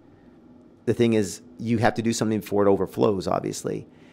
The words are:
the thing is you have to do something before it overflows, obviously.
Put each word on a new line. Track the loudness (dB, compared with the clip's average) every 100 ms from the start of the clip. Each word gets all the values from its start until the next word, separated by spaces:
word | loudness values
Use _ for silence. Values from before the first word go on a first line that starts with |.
| -20 -20 -20 -20 -20 -20 -20 -10
the | -2
thing | 2 2
is | 2 0 -6 -16 -10
you | -2 2
have | 2
to | 0
do | -2
something | -2 -2 -2
before | -2 2 4
it |
overflows, | 4 0 0 0 0 -2
obviously. | -4 -4 -6 -6 -8 -10 -20 -20